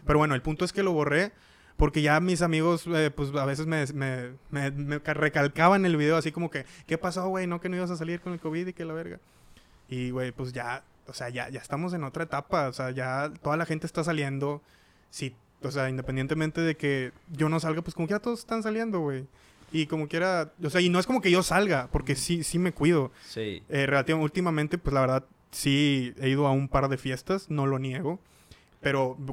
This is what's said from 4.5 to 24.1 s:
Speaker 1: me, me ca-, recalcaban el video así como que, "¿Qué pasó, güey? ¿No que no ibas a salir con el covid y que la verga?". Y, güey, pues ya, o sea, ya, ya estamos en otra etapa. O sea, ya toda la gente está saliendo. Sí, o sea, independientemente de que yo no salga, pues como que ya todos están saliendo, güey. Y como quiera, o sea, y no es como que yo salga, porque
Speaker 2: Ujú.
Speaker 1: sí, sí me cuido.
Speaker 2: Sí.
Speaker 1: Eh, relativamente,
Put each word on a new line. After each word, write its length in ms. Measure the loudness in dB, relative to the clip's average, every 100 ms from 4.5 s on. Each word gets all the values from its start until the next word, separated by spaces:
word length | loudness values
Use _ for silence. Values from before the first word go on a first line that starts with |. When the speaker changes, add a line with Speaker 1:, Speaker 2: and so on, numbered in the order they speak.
Speaker 1:
me, 200 | -4 -4
me 300 | -4 -4 -4
ca-, 120 | -2 0
recalcaban 720 | 2 2 0 6 6 6 4
el 120 | 2
video 200 | 4 2
así 140 | 0
como 200 | -4 -6
que, 140 | -6 -10 -12 -6
"¿Qué 120 | -4
pasó, 280 | -4 -4 -2
güey? 180 | -2 -2
¿No 120 | -4
que 80 | -4
no 80 | -4
ibas 120 | -4
a 60 | -4
salir 220 | -6 -6
con 140 | -8
el 60 | -8
covid 280 | -6 -6 -6
y 60 |
que 120 | -8 -10
la 80 |
verga?". 260 | -8 -10 -14 _ _ -20 -20 _ _ -10
Y, 220 | -6 -4
güey, 200 | -4 -6
pues 220 | -6 -8
ya, 300 | -6 -6 -8 -10 _ -16
o 60 |
sea, 160 | -10 -8
ya, 200 | -6 -8
ya 100 | -10
estamos 320 | -8 -6 -4
en 100 | -4
otra 200 | -6 -6 -6
etapa. 420 | -6 -2 -2 -2
O 60 |
sea, 180 | -4 -6
ya 400 | -4 -4 -4 -4 -4
toda 160 | -2 -2
la 80 | -2
gente 220 | -4 -4
está 160 | -4
saliendo. 580 | -2 -2 -2 -2 -4 -4 _ _ _ _ _
Sí, 260 | -10 -10 -10 _ _
o 80 | -6
sea, 180 | -2 -2
independientemente 720 | -2 -4 -2 -2 0 0 0
de 140 | 0 2
que 340 | 0 0 -2 -10 -10
yo 180 | 0 2
no 100 | 2
salga, 220 | 0 -2
pues 140 | -4 -4
como 120 | -2
que 40 |
ya 60 | -2
todos 200 | -2 -6
están 220 | -4 -4
saliendo, 360 | -2 -2 -2 -2
güey. 260 | -2 -4 -8 _ -20 _ -6
Y 160 | -2 -2
como 200 | -2 -2
quiera, 440 | 0 0 0 -2 -4
o 60 | 0
sea, 120 | 4
y 80 | 4
no 100 | 4
es 80 | 4
como 140 | 2
que 100 | 6
yo 100 | 4
salga, 460 | 6 4 4 2 0
porque 220 | -2 0
Speaker 2:
Ujú. 80 | -2
Speaker 1:
sí, 220 | 0 -2
sí 160 | 0 0
me 120 | 0
cuido. 380 | 4 4 4 2 -6 -12
Speaker 2:
Sí. 380 | -6 -4 -6 -4
Speaker 1:
Eh, 180 | 0 2
relativamente, 360 | 2 2